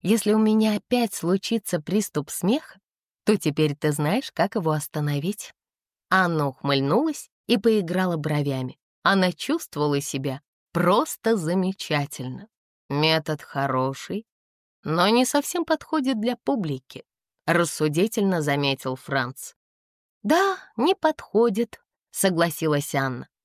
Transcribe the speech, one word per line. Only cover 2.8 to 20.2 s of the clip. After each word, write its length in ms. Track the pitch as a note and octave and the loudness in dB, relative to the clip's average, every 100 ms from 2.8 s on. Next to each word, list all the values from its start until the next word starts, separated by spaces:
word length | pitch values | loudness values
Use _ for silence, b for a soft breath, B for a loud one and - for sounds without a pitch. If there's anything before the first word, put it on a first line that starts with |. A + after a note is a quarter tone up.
| _ _ _ _ | _ _ _ _
то 120 | - G#3+ | 0 2
теперь 380 | D#3 D3 D#3 | 0 0 0
ты 160 | C#3+ D3+ | 2 -2
знаешь, 400 | D3+ D3+ G#3+ - | 0 0 -2 -4
как 240 | - F#3+ | -2 -2
его 160 | A3 D#3+ | 0 -2
остановить». 840 | D3+ - D3+ D3 C#3+ E3 G#3+ - _ _ _ _ _ _ | -2 -4 -4 -2 -2 -4 -6 -14 _ _ _ _ _ _
Анна 380 | F#3 F3+ D#3+ C#3+ | 2 2 2 -2
ухмыльнулась 840 | - C#3 C#3 C#3 F3+ D#4+ C#4+ - _ - | -2 -2 0 2 2 2 -4 -12 _ 0
и 100 | A3 | 2
поиграла 580 | A3+ A3 E3+ F3+ F#3 | 4 2 0 -2 0
бровями. 600 | E3 D3 D3+ C#3+ C3 B2+ - _ _ | -2 -2 0 0 -2 -6 -10 _ _
Она 300 | F3 G3 F#3 | 2 4 2
чувствовала 680 | - - E4 - D3 D3 C#3+ | -2 -4 -4 -4 -2 0 0
себя 420 | C#3+ C3+ C#3 C3 _ _ _ | -2 -6 -6 -8 _ _ _
просто 640 | E3 E3 G#3 D#4 - A3 | 0 4 4 2 -2 0
замечательно. 1120 | A3+ D#3+ F#3 F#3 F#3+ - D3 C#3+ - B2+ B2+ G#3+ _ _ _ _ | 0 0 0 -2 -4 -2 -2 -2 -8 -10 -10 -16 _ _ _ _
«Метод 520 | C#3+ D#3 D#3+ D#3 D#3 | 0 2 2 -2 -8
хороший, 840 | - C#3 C3+ C3 C3 C3+ - G#3 - _ _ _ _ _ | -6 -4 -2 0 -2 -6 -8 -10 -10 _ _ _ _ _
но 260 | - E3 F#3+ | -4 2 4
не 160 | A#3 | 4
совсем 400 | B3+ D4 - F4 | 2 0 -2 -6
подходит 560 | E4 D#4+ - D#4 C4 A3+ | -2 -4 -2 -2 0 -2
для 160 | A3+ B3 | -2 -4
публики», 680 | - C4+ E3 C3 _ - - _ _ _ | -4 -2 -2 -6 _ -20 -20 _ _ _
рассудительно 960 | - E3+ E3+ - D#3 D3+ A3 - G3 F3+ | 0 2 2 0 0 2 0 0 0 0
заметил 540 | D3 C#3+ C#3+ C3+ C3 | 0 0 0 -2 -6
Франц. 600 | C3 - C#3 B2 - - _ _ _ _ _ _ _ | -8 -4 -4 -4 -10 -18 _ _ _ _ _ _ _